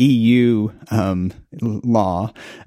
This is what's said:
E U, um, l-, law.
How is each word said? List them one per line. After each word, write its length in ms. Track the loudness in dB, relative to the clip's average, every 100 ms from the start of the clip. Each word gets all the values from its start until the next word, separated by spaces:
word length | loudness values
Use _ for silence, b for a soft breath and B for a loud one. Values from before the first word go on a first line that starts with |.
E 100 | 2
U, 600 | 4 4 4 4 2 -2 -8 -6
um, 420 | -2 0 -2 -4 -8 -16 -8
l-, 180 | -6 -4
law. 500 | -2 0 0 -2 -6 -10 B B